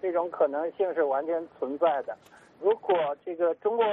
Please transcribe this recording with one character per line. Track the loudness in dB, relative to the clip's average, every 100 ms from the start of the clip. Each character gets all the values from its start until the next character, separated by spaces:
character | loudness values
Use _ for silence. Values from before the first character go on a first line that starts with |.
这 | -2
种 | -2 -2
可 | 0 0
能 | 0 -4
性 | -2 -2
是 | 0
完 | 0 0 -2
全 | -4 -6 -8
存 | -6 0
在 | 0 0
的。 | -4 -12 -18 -20 -20 -2
如 | 0 0
果 | 2 0 0 -4
这 | -8 0
个 | 0 0
中 | 0 2
国 | 2